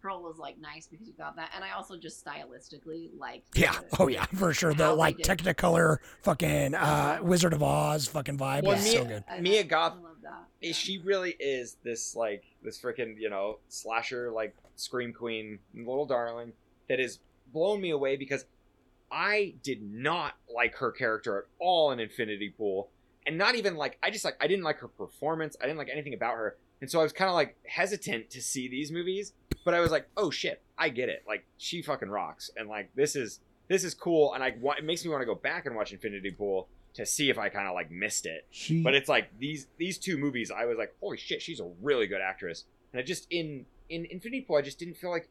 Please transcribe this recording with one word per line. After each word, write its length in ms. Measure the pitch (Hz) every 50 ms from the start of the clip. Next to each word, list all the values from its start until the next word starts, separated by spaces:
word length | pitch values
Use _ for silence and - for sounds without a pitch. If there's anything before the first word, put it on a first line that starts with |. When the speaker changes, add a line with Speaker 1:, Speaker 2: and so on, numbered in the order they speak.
Speaker 1:
Pearl 200 | - 196 190 175
was, 160 | 175 165 160 160
like, 200 | 151 143 143 -
nice 280 | 156 151 151 160 156
because 200 | _ 165 160 226 -
you 60 | -
got 220 | - 156 151 -
that, 140 | 170 160 - -
and 100 | 185 190
I 80 | 190
also 240 | 196 196 214 - 190 165
just 260 | 165 160 - - -
stylistically 840 | 151 143 147 139 131 123 123 - - 151 143 _ 160 156 165 165 165 - -
liked 380 | 135 120 123 127 _ _ - -
Speaker 2:
Yeah, 140 | - -
Speaker 1:
the 300 | - - - - - -
Speaker 2:
oh 60 | 190 -
yeah, 180 | 185 - -
for 260 | - - 185 190 170 147
sure. 180 | - 180 160
The, 120 | 147 151 160
Speaker 1:
how 60 | 156
they 60 | 160 156
Speaker 2:
like, 180 | 165 156 139
Speaker 1:
did 100 | - 151
Speaker 2:
Technicolor 720 | - 196 165 170 185 165 - - 170 165 165 170 156 156 - - - - -
fucking, 520 | - 196 160 - 170 151 151 147 143 135 147
uh, 40 | 185
Speaker 1:
Uh-huh. 460 | 165 147 151 147 143 143 156 - 185
Speaker 2:
Wizard 280 | 170 185 175 175 175 160
of 80 | 147
Oz 440 | 147 139 143 151 151 151 151 156 139
fucking 320 | - - 151 135 - 143 139
vibe 240 | 135 135 135 143
Speaker 3:
Well, 140 | 160 196 202
Speaker 2:
is 80 | 196 202
Speaker 3:
Mia, 80 | 220 233 -
Speaker 2:
so 60 | 123
good. 200 | 117 110 104 - -
Speaker 1:
I 120 | - 180
Speaker 3:
Mia 200 | 170 180 202 214
Speaker 1:
love, 60 | 190 151
Speaker 3:
Goth, 240 | 160 156 165 165 160
Speaker 1:
I 60 | 180
love 140 | 170 165 160 -
that. 220 | 151 151 - - 120 _ _ _
Speaker 3:
is 80 | - 165
Speaker 1:
Yeah. 60 | 160
Speaker 3:
she 240 | - - - 196 190
really 320 | 160 190 196 190 180 180 160 -
is 380 | - 139 135 127 120 113 - _
this, 320 | _ 120 117 113 - - -
like, 300 | 113 117 107 104 98 _ _ _ _
this 160 | - 110 107 -
frickin', 380 | - 123 113 127 120 113 110 107
you 120 | 110 107
know, 280 | 101 95 98 104 110 - _ _
slasher, 600 | - - - 110 113 117 - - 127 123 120 120
like, 240 | 113 113 110 104 - _ _ - _
scream 360 | - - - - 123 120 120
queen, 460 | 117 - 120 117 113 110 107 107 107 98 _ _ -
little 320 | 113 117 117 127 139 147
darling, 460 | 139 135 120 120 117 117 120 120 117 113 _ _ _ _ _ _ -
that 120 | 135 127
has 180 | 131 117 - - _ _ _ _ _ -
blown 280 | 123 156 165 196 214 202
me 100 | 190 175
away 260 | 156 139 139 135 139
because 280 | 135 135 135 139 131 - _ _ _ _ _ _ _ _ _ _ _ _ _
I 440 | 127 151 175 196 208 214 208 175 - 127
did 200 | - 139 127 107
not 540 | 107 101 104 113 131 151 165 175 151 135 - _ _ _
like 240 | 120 117 120 113 -
her 160 | - 135 117
character 460 | - - 127 113 110 107 - 120 101 101
at 60 | - _ _ _
all 320 | 170 180 185 165 156 143
in 100 | 131 120
Infinity 500 | 110 104 - - 117 107 107 98 104 101
Pool, 400 | - - 110 101 95 95 101 - _ _ _ _ _ _ _
and 100 | 147 156 165
not 160 | 202 226 247
even, 200 | 233 202 202 175
like, 220 | 156 143 131 - _
I 80 | - 185
just, 140 | 208 226 -
like, 120 | 165 - _
I 60 | 139
didn't 180 | 151 190 196 175
like 140 | 156 147 -
her 100 | - -
performance, 680 | _ - 98 82 - - 135 151 165 160 160 147 - -
I 40 | -
didn't 140 | 135 160 156
like 100 | 139 -
anything 260 | 131 151 147 147 123
about 220 | 98 117 120 117
her, 200 | 113 110 104 - _ _ _ _ _
and 80 | 135 -
so 100 | - 165
I 20 |
was 100 | 160 151
kinda, 200 | - - 190 190
like, 240 | 180 170 143 120 - _ _
hesitant 640 | - - 175 180 196 208 - - 180 160 113 110 _
to 120 | - 123
see 260 | 120 - - 135 127 127
these 240 | 127 131 151 139
movies, 400 | 160 175 175 180 185 196 208 - _ _ _ _ - - _
but 100 | 180 170
I 60 | 175
was 100 | 170 165
like, 180 | 160 143 - _ _
"Oh 140 | - 208 156
shit, 320 | 135 - - - 120 - _ _ _ -
I 120 | 165 160
get 180 | 120 117 127 113
it, 160 | 78 - _
like, 180 | - 110 98 _ _ _
she 260 | _ - - 175 175
fucking 260 | 147 147 143 - - 98
rocks," 420 | 101 101 90 76 78 _ - - -
and, 120 | - 110 104
like, 260 | 107 104 95 - _
this 220 | 123 143 147 151
is, 240 | 147 120 101 - - _ _ _ _ _ _
this 140 | 185 190 180
is 100 | 175 -
cool, 380 | - - 175 170 156 147 139 -
and 80 | 131 131
I 100 | 131 - 120
wa-, 140 | 120 143 143 143
it 60 | 151
makes 200 | 156 175 165 156
me 60 | 170
wanna 160 | 151 135 131
go 80 | 113 104
back 320 | - - 131 160 175 -
and 80 | 139 120
watch 180 | 107 104 -
Infinity 380 | 101 92 - 107 101 98 92 98
Pool 380 | 85 - 104 101 95 92 92 _ - - _ _ _
to 100 | - 110
see 260 | - - - 147 135
if 80 | 117 113
I 100 | 104 98
kinda, 240 | - 101 98 95
like, 180 | 90 90 85 78
missed 360 | 82 90 101 107 - - -
it. 200 | 87 80 78 - _
Speaker 4:
She 300 | - - - - 160 165
Speaker 3:
But 120 | 160 135 135
it's 140 | 139 139 -
like, 280 | 139 117 101 - - 110
these, 280 | 131 147 156 147 135 _ _
these 220 | - 165 185 185 -
two 200 | - 185 185 135
movies, 320 | 143 147 127 120 110 92
I 140 | 95 101 117
was 120 | 120 117 110
like, 160 | 107 - _ _
"Holy 160 | - 202 139
shit, 260 | - - - 180 147
she's 160 | - - 170 113
a 80 | 92 87 87 85
really 240 | 101 143 139 123 110
good 140 | 92 98 95
actress," 440 | 95 95 95 - - 85 82 - - _ _ _ _ _
and 80 | - 123
I 20 |
just, 240 | 127 160 185 - - _
in, 360 | 170 170 165 156 147 131 117 _ _ - - -
in 160 | 160 165 170
Infinity 360 | - - 185 170 233 254 262
Pool, 140 | - - 165
I 60 | 147
just 160 | 139 139 139 -
didn't 180 | 170 175 160
feel 140 | - - 180
like 180 | 175 170 170 _